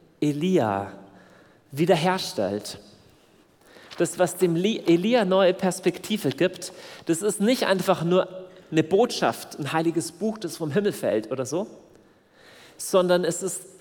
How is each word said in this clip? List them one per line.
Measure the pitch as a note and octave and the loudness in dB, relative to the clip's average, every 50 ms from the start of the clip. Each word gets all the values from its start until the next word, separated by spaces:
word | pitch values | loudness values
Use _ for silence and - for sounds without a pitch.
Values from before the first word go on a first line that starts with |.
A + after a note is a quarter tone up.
| _ _ _ - | _ _ _ -2
Elia | D3+ D3 C#3+ D3 E3+ F#3 F#3 D#3+ A#2+ G#2+ G2 G2 G2 F#2+ - - - - - - - - - - - - _ _ _ - | -2 0 0 0 0 2 4 4 4 2 0 -2 -4 -6 -12 -16 -20 -20 -20 -20 -20 -20 -20 -20 -20 -20 _ _ _ -10
wiederherstellt, | - C3+ E3 E3 F#3+ D#3 D#3 F#3 F#3 F#3 - - - - G2+ F#2 G2+ G#2 - - - - - - - - - - _ _ _ _ _ _ _ _ _ _ _ - - - - - - | -4 -2 2 2 4 4 4 0 0 0 -4 -6 -4 -4 -2 -2 -2 -4 -8 -10 -14 -16 -18 -20 -20 -20 -20 -20 _ _ _ _ _ _ _ _ _ _ _ -20 -20 -20 -20 -10 -2
das, | - E3+ - - - | -2 -2 -2 0 0
was | F3+ F3 - | 0 0 0
dem | - F#3 F3 E3 | 0 0 2 2
Li-, | E3 F#3 G#3+ A3+ - - | 2 2 0 0 0 2
Elia | - E3+ E3+ F3+ A3 B3 B3 G#3 | 4 4 4 4 4 2 4 4
neue | F3+ F#3+ F#3+ G3 F3 F#3 | 4 4 4 4 4 2
Perspektive | - F#3+ F#3 E3 - - F#3 E3+ - - - G#3+ G#3 - C#3 | 2 0 -2 -2 0 -2 -2 -2 -2 -4 -4 -4 -2 -2 -2
gibt, | B2+ - F3 F#3 F3+ - - - - - - - - - - | 0 0 0 0 -2 -4 -14 -14 -14 -16 -18 -18 -18 -10 -4
das | - E3 D#3+ | -2 -2 0
ist | G3+ G#3+ F#3 - | 0 -2 0 2
nicht | G3 A3 C4 B3+ A#3 | 2 2 2 2 2
einfach | - G3 F#3 F3 G3 F3+ - D#3+ | 0 0 0 2 2 2 2 2
nur | E3+ F#3 F#3 - - - - - - - - - - | 2 2 2 2 0 -6 -14 -16 -16 -20 -20 -10 -2
eine | D#3+ D#3+ D#3 | 0 0 2
Botschaft, | D#3 F#3 G3 A#3+ A#3+ - - F3+ B2 A2+ - - - - - | 4 4 4 4 2 2 0 0 0 -2 -2 -8 -14 -10 -10
ein | D3+ C3+ C#3 | -8 -4 -2
heiliges | E3 E3 E3+ D#3 E3+ D#3+ - | 0 0 0 0 -2 -4 -6
Buch, | - - G3+ A3 G#3+ | -8 -6 -4 -4 -4
das | - - D#3+ - | -4 -8 -10 -8
vom | - E3 D3+ | -6 -6 -2
Himmel | C3+ G3 G3+ G3+ | -2 0 0 0
fällt | - - - A2 G2 A2 A2 - | -2 -2 -2 0 0 0 -2 -4
oder | C3 B2+ C3 | -6 -6 -6
so, | A#2+ C#3+ F3 G#3+ - - - - - - - _ _ _ _ _ _ _ _ - - - - - - - | -4 -4 -4 -4 -6 -12 -20 -20 -20 -20 -20 _ _ _ _ _ _ _ _ -20 -20 -20 -20 -20 -20 -16
sondern | - - - - F#3+ F#3 F3+ F3+ F3 F3+ | -14 -6 2 2 4 4 4 2 2 2
es | F3 D#3+ - G3 | 0 -2 -4 -6
ist | F#3 - - - - - - | -6 -8 -8 -12 -16 -20 -16